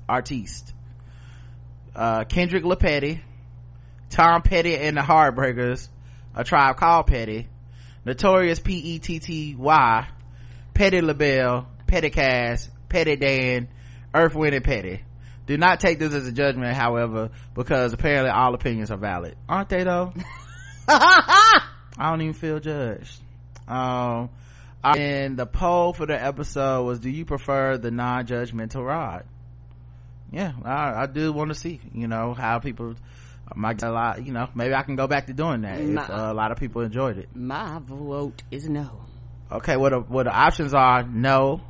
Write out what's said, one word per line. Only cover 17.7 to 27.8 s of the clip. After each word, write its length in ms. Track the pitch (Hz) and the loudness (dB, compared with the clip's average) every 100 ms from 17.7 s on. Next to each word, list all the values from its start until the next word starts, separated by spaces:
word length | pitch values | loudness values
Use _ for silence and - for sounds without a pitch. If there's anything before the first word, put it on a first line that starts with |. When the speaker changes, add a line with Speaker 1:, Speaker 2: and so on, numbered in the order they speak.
| 139 123 | 0 0
Speaker 1:
apparently 380 | 113 156 143 131 | 0 0 2 2
all 240 | 101 127 | 4 2
opinions 360 | 123 - 113 104 | 2 -2 -4 -4
are 60 | 104 | -6
valid." 380 | 101 90 87 - - | -6 -6 -8 -14 -6
Aren't 200 | 175 196 | -6 -2
they, 160 | 185 | -2
though? 280 | 185 175 180 180 185 - - | 0 -2 -4 -8 -14 -16 -18
Speaker 2:
<laughs> 400 | - - - - | -18 -18 -14 4
Speaker 1:
I 720 | 294 311 370 - 359 440 392 - - - - | 6 10 8 8 8 10 8 4 -14 -20 -6
don't 220 | 156 160 | -2 -2
even 120 | 156 | -4
feel 260 | 156 160 151 | -6 -6 -6
judged. 600 | 151 147 123 104 117 - - - - - - | -4 -4 -4 -6 -12 -18 -20 -20 -20 -20 -8
Um, 600 | 127 127 123 123 117 123 - - - - - | -4 -2 -2 -2 -4 -6 -12 -20 -20 -20 -2
and 520 | 135 147 143 139 139 131 | 2 4 2 -2 -4 -4
the 100 | 123 | -4
poll 460 | - 175 175 175 | 0 2 4 2
for 140 | 170 151 | 0 -4
the 140 | 147 | -2
episode 640 | 131 143 151 147 135 131 | -2 -4 -8 -4 -2 0
was, 160 | 123 123 | -2 -4
"Do 100 | 120 | -6
you 140 | 147 | -8
prefer 520 | 160 143 120 139 135 | -6 -6 -2 0 0
the 120 | 131 | -2